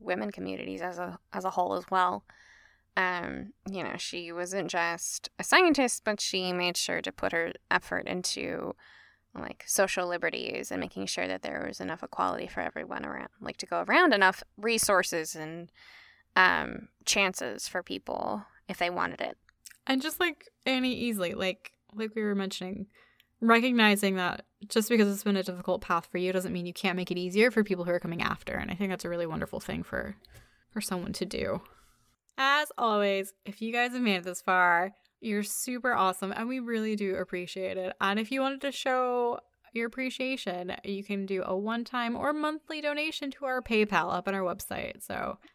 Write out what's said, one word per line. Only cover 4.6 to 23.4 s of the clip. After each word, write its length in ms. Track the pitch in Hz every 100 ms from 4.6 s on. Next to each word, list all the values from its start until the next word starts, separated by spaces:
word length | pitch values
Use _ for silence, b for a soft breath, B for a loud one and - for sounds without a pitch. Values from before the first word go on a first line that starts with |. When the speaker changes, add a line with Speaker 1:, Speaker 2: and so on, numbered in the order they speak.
| 214
Speaker 1:
just 640 | 180 170 170 - - - -
a 60 |
scientist, 580 | - 302 359 294 247 -
but 160 | - 208
she 320 | - 190 185
made 240 | 180 180 175
sure 240 | - 170
to 120 | 190
put 200 | - 185
her 200 | 170 165 - _
effort 380 | 185 - 185 -
into, 680 | 180 180 - - 175 - - b b b b b
like, 300 | - - - -
social 420 | - 190 - 180
liberties 640 | 175 165 - - - 202
and 80 | 185
making 260 | 170 - 190
sure 220 | - 92
that 140 | 92
there 220 | - - -
was 140 | -
enough 220 | 185 180
equality 460 | - - - - 180
for 120 | -
everyone 460 | - - - 69 71
around, 220 | 67 - _
like, 160 | - -
to 80 | 190
go 180 | 175 180
around, 260 | 262 349
enough 300 | 208 185 190 - -
resources 800 | 214 226 - 190 185 170 160 165
and, 340 | 156 165 175 B B B B B B
um, 540 | - 185 85 67 57 - _ -
chances 600 | 208 190 190 - 104 -
for 140 | 185
people 600 | 175 190 - - - 208 196 b -
if 100 | 185
they 120 | 175
wanted 300 | 175 - -
it. 180 | - - _ _ - - -
Speaker 2:
And 160 | 262
just 180 | 302 -
like 280 | 349 - - _ -
Annie 340 | 262 254 247
Easley, 340 | 240 214 175
like, 380 | - 185 185 - _ _
like 160 | 208 220
we 80 | 226
were 120 | 214
mentioning, 540 | 196 190 - 185 202 196 b b b b _